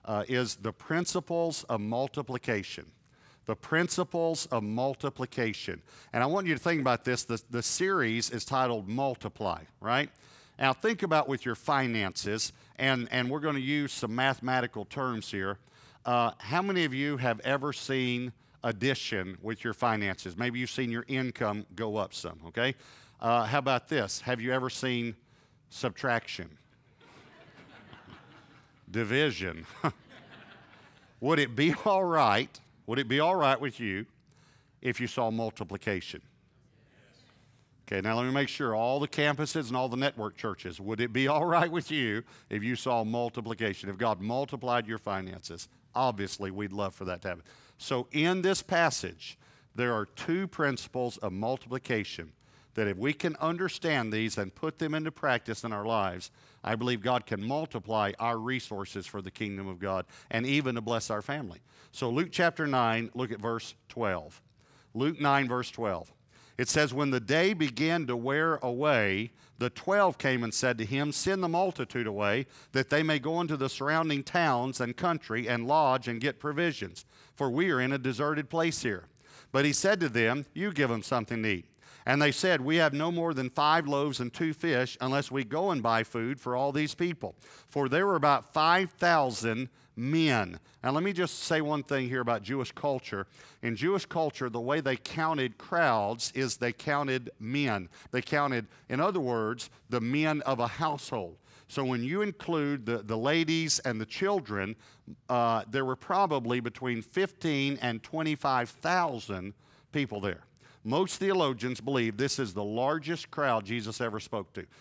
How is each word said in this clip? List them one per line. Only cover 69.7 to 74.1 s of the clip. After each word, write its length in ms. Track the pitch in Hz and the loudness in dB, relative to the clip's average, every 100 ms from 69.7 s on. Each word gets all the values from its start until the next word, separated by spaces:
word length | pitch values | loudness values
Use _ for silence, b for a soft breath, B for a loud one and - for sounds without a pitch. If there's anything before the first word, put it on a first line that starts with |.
| - - 202 190 - | -2 2 4 6 4
came 260 | 139 127 | 2 2
and 120 | 117 | 0
said 240 | - 127 113 | 0 0 0
to 80 | 107 | 0
him, 260 | 135 147 | 0 0
'Send 300 | - 185 190 | 0 0 0
the 60 | 175 | 2
multitude 580 | 170 190 - 127 123 110 | 2 2 0 -4 -2 -2
away, 400 | 101 101 113 135 b b | 0 2 2 -2 b b
that 160 | 131 131 | 0 4
they 140 | 147 | 4
may 160 | 160 151 | 4 2
go 240 | 147 165 | 0 0
into 160 | 170 151 | 0 0
the 100 | 135 | -2
surrounding 540 | - 139 160 160 | 0 2 2 2